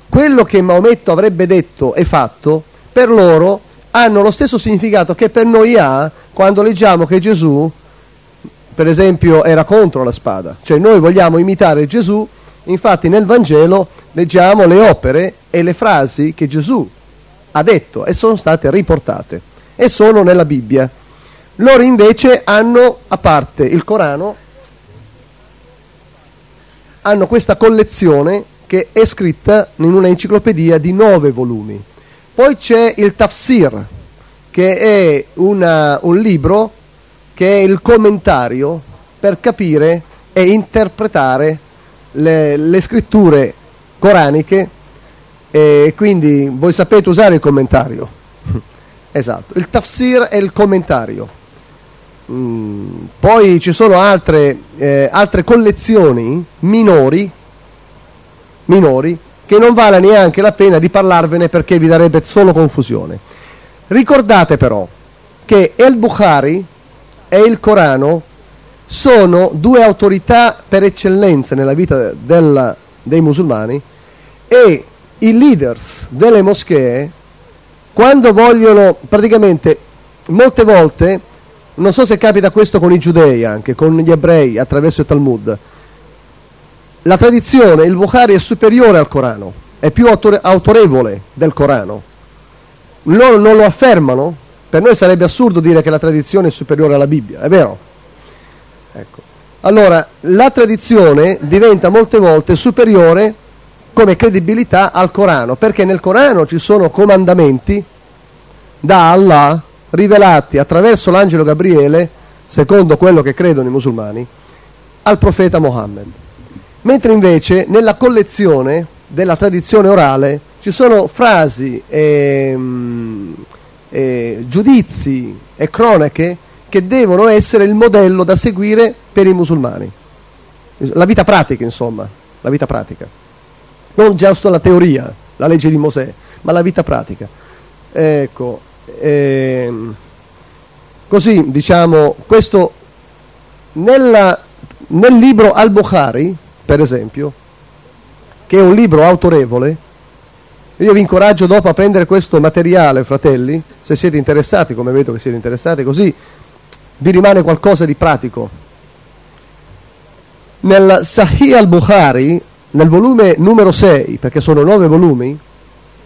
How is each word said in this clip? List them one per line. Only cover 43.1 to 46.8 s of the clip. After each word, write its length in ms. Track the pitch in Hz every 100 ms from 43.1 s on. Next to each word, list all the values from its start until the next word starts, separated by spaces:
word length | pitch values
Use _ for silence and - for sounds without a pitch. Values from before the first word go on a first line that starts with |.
| 214 180 143 135 - _ _ _ _
coraniche, 720 | 190 190 143 151 156 190 190 - _ _ _ _ _ _ _
e 440 | 151 151 147 151 -
quindi 520 | 208 185 151 143 139
voi 200 | 131 170
sapete 360 | 165